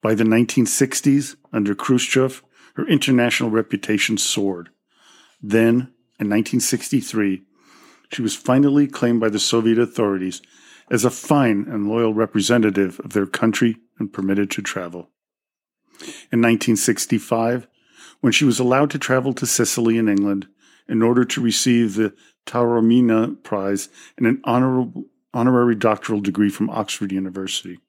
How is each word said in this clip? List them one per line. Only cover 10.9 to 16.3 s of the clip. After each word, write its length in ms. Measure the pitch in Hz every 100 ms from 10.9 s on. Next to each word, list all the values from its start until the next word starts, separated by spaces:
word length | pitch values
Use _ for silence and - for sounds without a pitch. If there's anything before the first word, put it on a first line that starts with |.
| 117
a 60 | 117
fine 580 | - - 147 127 101 101
and 200 | 107 101
loyal 240 | 117 113
representative 840 | 107 110 107 98 120 110 98 95 87
of 100 | -
their 140 | 107 95
country 500 | - 113 107 123 113 _ _
and 140 | 104
permitted 360 | - 95 98 98
to 120 | -
travel. 480 | 98 98 87 87 82 _ _ _ _ _ _ _ _ _ - - -